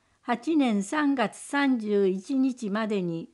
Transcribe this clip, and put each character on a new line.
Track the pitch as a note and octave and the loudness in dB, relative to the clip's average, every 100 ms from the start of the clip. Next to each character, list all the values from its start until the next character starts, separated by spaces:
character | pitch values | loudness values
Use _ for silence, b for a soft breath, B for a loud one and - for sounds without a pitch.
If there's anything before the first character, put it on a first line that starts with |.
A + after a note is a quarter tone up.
| b b | b b
八 | - A#3 D#4 D#4+ | -4 -4 0 2
年 | B3+ G3+ | 4 2
三 | G3 D4+ C#4+ C4 | 0 0 2 2
月 | G3+ - | -2 -4
三 | - C#4+ C#4 B3 | -6 0 2 0
十 | G#3+ G3+ G3 | 0 2 2
一 | F#3+ - C4+ | 0 -2 0
日 | C4 A#3+ G#3+ | 0 0 -4
ま | G#3 A3 | -2 -2
で | G#3 | -2
に | F3 E3 - | -2 -4 -8